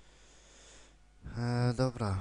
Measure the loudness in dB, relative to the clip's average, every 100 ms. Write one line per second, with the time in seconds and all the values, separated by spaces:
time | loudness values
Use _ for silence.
0 | -20 -20 -20 -20 -20 -20 -20 -20 -20 -20
1 | -20 -18 -12 -6 -2 2 2 2 0 0
2 | -2 -2